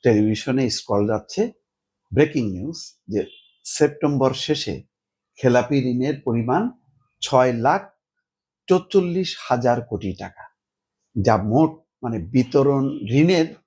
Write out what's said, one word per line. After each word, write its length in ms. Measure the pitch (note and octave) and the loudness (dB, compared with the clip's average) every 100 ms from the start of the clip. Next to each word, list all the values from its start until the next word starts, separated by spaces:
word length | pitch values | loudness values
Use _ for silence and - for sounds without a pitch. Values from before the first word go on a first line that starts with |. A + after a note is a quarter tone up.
টেলিভিশনে 640 | B2 G#2+ G#2+ G#2+ - C3 B2 | 4 4 2 0 -2 -2 -2
স্ক্রল 380 | - - G2+ G#2 | -4 -2 0 0
যাচ্ছে 440 | G#2+ - - A3+ - _ _ _ _ _ | -2 -4 -4 -4 -4 _ _ _ _ _
ব্রেকিং 380 | A2+ D3+ D3+ A2 | 0 2 0 -4
নিউজ 260 | F2+ B2 E3+ - _ - | -6 -10 -12 -18 _ -6
যে 180 | G2+ - - _ _ | -4 -4 -10 _ _
সেপ্টেম্বর 720 | - - D3 C#3+ D3+ C#3 C3 | -8 0 0 0 -2 0 0
শেষে 500 | B2+ - C#3+ - D2 - _ _ _ _ _ | -2 -4 -4 -4 -10 -12 _ _ _ _ _
খেলাপি 400 | C3 A#2+ A#2 C#3 | 2 2 2 0
ঋণের 440 | B2+ B2 C3 C#3+ - | 0 -2 -2 -4 -4
পরিমাণ 440 | A#2 A2+ D3+ A#3 - _ _ _ _ | -4 0 -2 -2 -6 _ _ _ _
ছয় 320 | - C3 B2+ | 0 2 2
লাখ 400 | A#2 B2 F#3 F#3+ _ _ _ _ _ _ _ - | 2 0 0 -4 _ _ _ _ _ _ _ 0
চৌচল্লিশ 680 | F#3 - G3 F3+ E3+ F3+ - | 0 2 0 2 -2 -4 -6
হাজার 420 | - B2 B2 A#2+ | -2 0 2 0
কোটি 320 | - G#2+ G2 | -2 -6 -6
টাকা, 300 | F2+ F#2+ _ - _ _ _ _ _ _ - | -8 -12 _ -20 _ _ _ _ _ _ -2
যা 160 | G2+ G#2+ | 2 2
মোট 320 | G#2 A#2+ D#3 D#3 _ _ | 2 2 2 0 _ _
মানে 160 | B2 A2+ | -8 -6
বিতরণ 800 | E2+ B2+ A#2+ C#3+ C#3 C#3 C3+ - G#2 | -2 -2 2 2 2 2 -2 -6 -2
ঋণের 460 | C3 E3 F3+ E3 - | 2 4 2 0 -6